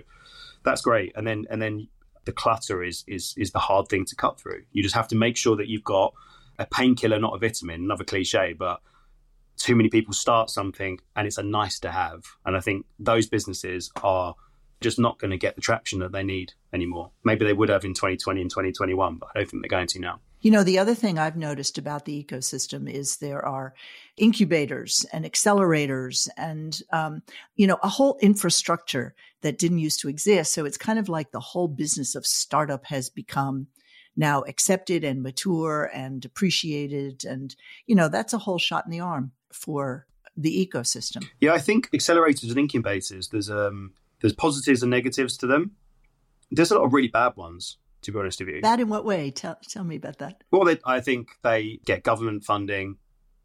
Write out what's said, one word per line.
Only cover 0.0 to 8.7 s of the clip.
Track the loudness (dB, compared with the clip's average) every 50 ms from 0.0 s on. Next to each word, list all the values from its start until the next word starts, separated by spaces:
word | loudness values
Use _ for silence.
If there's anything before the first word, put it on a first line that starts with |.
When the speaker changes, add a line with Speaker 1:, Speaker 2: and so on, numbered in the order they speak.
| -4 _ _ -20 -20 -20 -20 -20 -20 -20 -20 _ -2
Speaker 1:
that's | -2 0 2
great. | 2 4 4 4 2 0 -4
And | -4 -4 -2
then, | -2 -2 -4 -6
and | -4 -4
then | -2 -4 -4 -6 -8 -12 _ _ _ _ _ _ -10
the | -10
clutter | -8 -2 0 0 0 0 0 -4 -4 -4 -4
is, | -6 -8 -8 -10 -10
is, | -10 -8 -8 -8 -6
is | -4 -4 -2
the | -2 -2
hard | 0 2 2 2 2 2
thing | 0 -2 -2
to | -2 -4
cut | -4 -2 -2 -2 -4
through. | -8 -12 -12 -12 -14 _
You | -2 -2 0
just | 0 2
have | 0 0 0
to | 2
make | 2 2 2 0 2
sure | 2 2 2 2
that | 0 -4
you've | -6 -6 -4
got | 0 2 2 2 2 0 -6 -18 -20 -20 -20 -20 -16 _ -10
a | -10
painkiller, | -6 -2 2 4 4 4 4 2 2 2 2
not | 0 -2 -2
a | -2
vitamin, | -2 -2 -2 -4 -8 -8 -8 -6
another | -4 -4 -4 -4 -4
cliche, | -4 -4 -2 -2 0 2 2 0 0 -2
but | -4 -6 -6